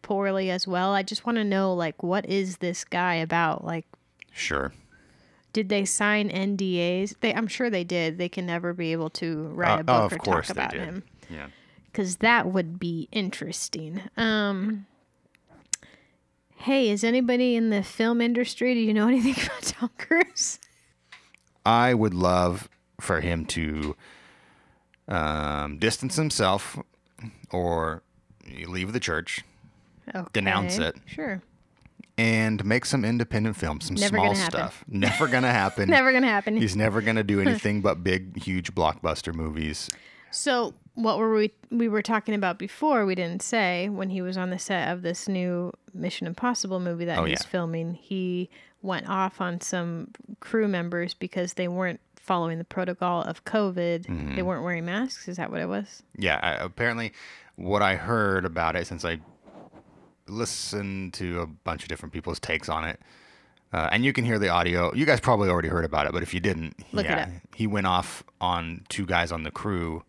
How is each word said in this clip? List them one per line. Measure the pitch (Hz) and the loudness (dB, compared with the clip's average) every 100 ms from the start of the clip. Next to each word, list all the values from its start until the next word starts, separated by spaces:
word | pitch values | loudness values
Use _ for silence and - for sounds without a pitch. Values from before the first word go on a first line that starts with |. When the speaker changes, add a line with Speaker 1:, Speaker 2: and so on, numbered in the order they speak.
Speaker 1:
poorly | - 196 196 190 190 | -4 0 2 0 0
as | 180 190 | -2 0
well. | 180 190 | 0 2
I | 196 | 2
just | 190 214 - | 0 -4 -2
wanna | 226 208 | 0 2
know, | 190 190 180 | 2 2 2
like, | 165 - | -2 -2
what | 170 190 - | 0 0 2
is | 196 185 175 | 0 0 -2
this | 180 180 - | -4 -4 -4
guy | 175 180 165 | 0 0 0
about? | 160 170 165 - 165 | 2 2 2 0 -4
Like, | 165 - - _ _ - | -6 -8 -20 _ _ -20
Speaker 2:
Sure. | - - 71 67 - _ - _ _ _ _ _ 220 | -8 -2 0 -2 -6 _ -20 _ _ _ _ _ -4
Speaker 1:
did | 190 | 0
they | 202 196 | 0 0
sign | - 208 208 208 | 2 2 2 2
N | 185 196 196 | 0 0 0
D | 190 175 | 0 2
As? | 175 180 196 - | 2 0 -2 -2
They, | - 190 | -2 0
I'm | 220 | -2
sure | - 247 | -2 0
they | 196 175 | 0 0
did. | 180 160 170 | 0 0 0
They | 175 | -4
can | - 180 | -4 -4
never | 170 175 175 | -2 -2 -2
be | 165 | -2
able | 165 160 | 0 -2
to | - 170 156 156 156 | -4 -4 -4 -6 0
write | 175 - | 2 2
Speaker 2:
Uh, | |
Speaker 1:
a | 160 | 4
book | 120 | 4
Speaker 2:
oh, | 104 | 4
of | |
Speaker 1:
or | 87 | 0
Speaker 2:
course | - 85 - | 0 0 0
Speaker 1:
talk | - | -2
Speaker 2:
they | |
Speaker 1:
about | 65 | -2
Speaker 2:
did. | - | -4
Speaker 1:
him. | 165 180 - - - | -6 -8 -12 -20 -16
Speaker 2:
Yeah. | 80 71 - _ - _ | -14 -14 -18 _ -20 _
Speaker 1:
'Cause | - 185 180 | -4 -2 0
that | 220 240 180 | 4 4 4
would | 185 165 180 | 0 -2 -4
be | 175 165 - | -4 -4 -4
interesting. | 220 196 - - 165 - - 156 180 190 - | -4 -4 -4 -8 -8 -8 -8 -8 -10 -10 -4
Um, | 226 214 208 196 202 214 196 _ _ _ _ _ _ - _ - - - _ _ _ _ _ - | 0 2 0 0 -2 -4 -8 _ _ _ _ _ _ -20 _ -10 -10 -20 _ _ _ _ _ -8
hey, | - 269 240 | 2 4 4
is | 202 226 | 4 2
anybody | 247 240 247 254 233 | 2 4 4 4 4
in | 226 | 4
the | 208 190 | 2 0
film | - 226 233 | 0 2 4
industry? | 233 240 247 - 247 240 | 2 2 0 0 2 2
Do | |
you | 220 | 4
know | 214 220 | 4 6
<laughs> | |
anything | 254 240 254 - | 6 4 2 -2
about | - | -4
Tom | - - 240 - | -6 -4 -6 -6
Cruise? | - 330 359 - - - - _ _ _ _ - _ _ _ _ - | 0 2 2 0 -6 -6 -14 _ _ _ _ -20 _ _ _ _ 4
Speaker 2:
I | 117 123 120 | 6 6 6
would | 107 87 | 4 4
love | 90 90 90 90 - _ _ - | 4 6 4 2 -6 _ _ -14
for | - 85 | 0 0
him | 80 85 78 | 2 -2 -2
to, | - 78 76 76 - - - - - _ _ _ _ _ _ - | -2 -2 -2 -4 -6 -14 -20 -20 -20 _ _ _ _ _ _ -4
um, | 92 78 76 73 73 73 73 | -2 0 0 -2 -2 -4 0
distance | 110 110 131 - | 0 0 -2 -2
himself | 156 - 98 98 - - - _ _ - 113 - - | 0 2 2 2 -2 -12 -16 _ _ -18 -18 -18 -8
or | 90 87 85 80 82 - _ _ - - 65 85 | -4 0 0 -2 -4 -12 _ _ -20 -18 -14 -8
leave | 92 92 | -6 -4
the | 120 | -4
church, | - 80 - - - _ - _ _ _ - 190 | -2 -4 -4 -10 -12 _ -20 _ _ _ -12 -10
Speaker 1:
Okay. | 175 | -4
Speaker 2:
denounce | 110 98 98 98 202 | 0 2 2 2 0
it, | 78 - - | -2 -4 -12
Speaker 1:
Sure. | - 302 - - _ _ _ - _ - - | -10 -6 -8 -10 _ _ _ -20 _ -12 0
Speaker 2:
and | 113 113 110 107 98 | 2 4 2 0 2
make | 120 - | 2 2
some | 139 107 | 0 2
independent | 120 117 107 110 101 | 0 0 0 0 0
films, | 82 76 - | -4 -4 -4
some | 90 | 0
Speaker 1:
Never | - 98 | 2 4
Speaker 2:
small | 98 | 2
Speaker 1:
gonna | 98 | 2
happen. | 95 - | 0 -2
Speaker 2:
stuff. | - - - | -4 -6 -6
Never | 101 101 - 147 | 0 2 4 4
gonna | 127 127 | 4 6
Speaker 1:
<laughs> | |
Speaker 2:
happen. | 120 98 - 98 | 4 4 2 4
Speaker 1:
Never | 269 262 | 6 6
gonna | 262 262 | 6 4
happen. | 208 208 220 | 2 2 2
Speaker 2:
He's | 156 95 | 2 4
never | 110 104 | 2 2
gonna | 104 110 101 | 2 2 4
do | 101 | 4
Speaker 1:
<laughs> | 95 | 4
Speaker 2:
anything | 104 104 104 | 2 2 2
but | 98 82 | 2 2
big, | 92 92 95 90 | 2 0 -2 -8
huge | 104 92 87 - | -2 -2 -2 2
blockbuster | 78 76 82 78 - 82 | 2 2 -2 -2 -4 -4
movies. | 80 78 78 76 - - - - - | -4 -2 -4 -4 -8 -12 -14 -20 -12
Speaker 1:
So | - 294 247 226 - - - | -4 -2 0 -2 -6 -14 -2
what | 220 180 | 0 2
were | 220 220 | 2 2
we, | 214 - - | 2 -2 -6
we | 233 233 | -2 0
were | 214 | 0
talking | 202 220 220 214 | 0 -2 0 -2
about | 190 175 | -2 -2
before, | 196 - 302 254 202 | -8 -2 2 4 2
we | 185 | 0
didn't | 170 180 | -2 -6
say, | - 226 190 175 190 | -2 0 0 0 -2
when | 196 190 | -4 -4
he | 185 | -4
was | 180 185 | -4 -4
on | 185 | -4
the | 180 | -4
set | - 185 143 | -4 -2 -2
of | 180 | -2
this | 175 180 - | -4 -4 -2
new | 190 180 175 175 - - | -2 0 -2 -4 -8 -16
Mission | 180 170 - 170 | -8 -6 -4 -6
Impossible | 175 247 240 202 185 | -4 -2 -2 -2 -2
movie | 180 170 170 | -2 -4 -2
that | 165 | 0
Speaker 2:
Oh, | 160 | 0
Speaker 1:
he's | - | 0
Speaker 2:
yeah. | - | -2
Speaker 1:
filming, | 185 170 165 165 170 | -4 -2 -4 -6 -8
he | - 190 185 180 180 - - _ | -8 -4 -2 -2 -6 -10 -20 _
went | 190 180 - | -6 -6 -4
off | 190 190 - | -2 -2 -2
on | 180 175 | -4 -4
some | - 185 170 165 - - - 208 | -4 -4 -4 -6 -10 -16 -18 -18
crew | - 226 208 | -2 0 2
members | 185 170 170 175 - | 0 -2 -4 -4 -6
because | 185 - 180 - | -6 -4 -4 -2
they | 180 | -4
weren't | 180 185 - - _ | -2 -4 -4 -12 _
following | - 180 165 165 | -2 0 0 -4
the | 170 | -6
protocol | - 180 175 180 175 | -4 -4 -2 0 0
of | - 165 - | -2 -6 -2
covid. | 220 202 180 170 170 175 | 0 2 0 0 -2 -4
Speaker 2:
Mm-hmm. | 85 73 69 | -6 -4 -2
Speaker 1:
They | |
weren't | 180 165 170 | -2 -2 -4
wearing | 170 170 | -4 -4
masks. | 196 262 - - | -2 -4 -6 -10
Is | 180 | -8
that | 165 | -6
what | - | -4
it | 170 | -4
was? | 196 202 - _ - | -4 -6 -14 _ -2
Speaker 2:
Yeah. | 95 78 | 0 2
I, | 87 69 92 | 0 -2 -4
apparently, | - 120 117 113 - - - - - | -2 -2 -2 -6 -8 -18 -20 -20 -10
what | 90 101 | -2 2
I | 101 92 | 4 2
heard | 85 117 101 95 87 | 2 2 4 2 0
about | 80 82 82 | 0 0 0
it, | 85 | -4
since | 85 85 | -6 -4
I | 82 - - - - - - - - - _ - | -6 -8 -20 -20 -20 -20 -20 -20 -20 -20 _ -12
listened | 107 117 - - 104 101 95 95 - | -6 -4 -4 -6 -6 -4 -6 -8 -6
to | 92 85 | -6 -4
a | 80 | -6
bunch | 76 - 78 | -8 -6 -6
of | - | -6
different | 82 80 | -10 -8
people's | 82 85 80 | -8 -6 -8
takes | - 80 73 | -2 -2 0
on | 78 80 | -4 -4
it, | - - - - - _ _ _ | -8 -12 -20 -20 -20 _ _ _
uh, | 85 80 | -2 0
and | 104 131 | 2 2
you | |
can | 131 117 | 0 0
hear | 110 | 2
the | 98 | 2
audio. | 87 87 87 87 113 | 4 4 2 2 2
You | 151 | 4
guys | 127 | 4
probably | - 113 98 | 4 4 4
already | 87 82 | 2 2
heard | 85 80 | 0 0
about | 76 73 | 0 0
it, | |
but | 78 | 0
if | 82 | -4
you | 90 | -2
didn't, | 92 82 80 - - | -2 -2 -6 -10 -8
Speaker 1:
Look | 214 120 | -4 0
it | |
Speaker 2:
yeah, | 73 87 | 0 -2
Speaker 1:
up. | 85 - - | -8 -16 -4
Speaker 2:
he | 110 | -2
went | 104 95 | 2 2
off | 90 87 - - _ | 2 0 -8 -16 _
on | 90 87 85 85 - | -2 -2 -4 -10 -10
two | - 92 | -6 0
guys | 87 85 | 0 0
on | 82 | -2
the | 78 | -6
crew. | - 107 92 85 80 | -6 -4 -2 -2 -6